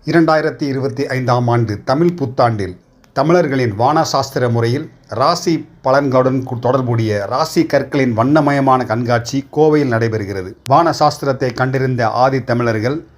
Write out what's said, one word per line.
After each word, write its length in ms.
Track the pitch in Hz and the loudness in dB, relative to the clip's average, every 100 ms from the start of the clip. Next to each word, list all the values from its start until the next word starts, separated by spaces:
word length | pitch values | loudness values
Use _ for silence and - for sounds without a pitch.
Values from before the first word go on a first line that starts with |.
| - | 2
இரண்டாயிரத்தி 560 | 160 160 156 151 135 | 2 4 2 0 -4
இருபத்தி 460 | 143 135 131 123 139 | -4 -2 -4 -4 -4
ஐந்தாம் 400 | 127 127 123 120 | -2 0 2 2
ஆண்டு 360 | 120 110 101 | 0 0 -4
தமிழ் 300 | - 135 170 | -2 0 0
புத்தாண்டில் 640 | 175 131 127 120 107 92 90 _ _ _ | 0 -6 0 0 0 -6 -8 _ _ _
தமிழர்களின் 640 | - 147 180 156 131 120 104 | -2 2 2 2 0 -2 0
வான 280 | 127 160 | 0 0
சாஸ்திர 460 | 151 139 131 139 123 | 0 -2 -4 -2 -2
முறையில் 400 | 117 117 131 156 _ _ | 0 0 -2 -6 _ _
ராசி 580 | 110 143 170 180 160 - - | -2 0 0 -2 -2 -4 -6
பலன்களுடன் 600 | 139 135 143 131 131 131 | 0 2 2 2 2 0
கு-, 160 | 123 120 | -4 -4
தொடர்புடைய 680 | 120 131 123 117 110 101 101 | 0 0 0 0 0 -2 -4
ராசி 400 | 127 156 175 160 | -4 0 0 2
கற்களின் 480 | 143 123 147 127 | 0 0 0 0
வண்ணமயமான 720 | 110 127 156 143 139 135 127 123 | 0 2 4 4 2 4 2 2
கண்காட்சி 600 | 120 117 120 117 135 - | -2 0 -2 0 -6 -4
கோவையில் 400 | 151 156 151 135 | 0 2 4 2
நடைபெறுகிறது. 640 | 113 113 107 98 95 92 - - | 0 0 -2 -6 -8 -10 -12 2
வான 260 | 143 165 - | 2 2 2
சாஸ்திரத்தை 540 | 151 - 139 123 131 | 0 0 -4 -2 -2
கண்டறிந்த 540 | 120 131 131 131 123 110 | -2 -2 0 -2 0 -2
ஆதி 360 | 110 131 135 | 2 0 0
தமிழர்கள் 600 | 113 120 120 110 117 156 - | -2 0 0 0 -2 -4 -10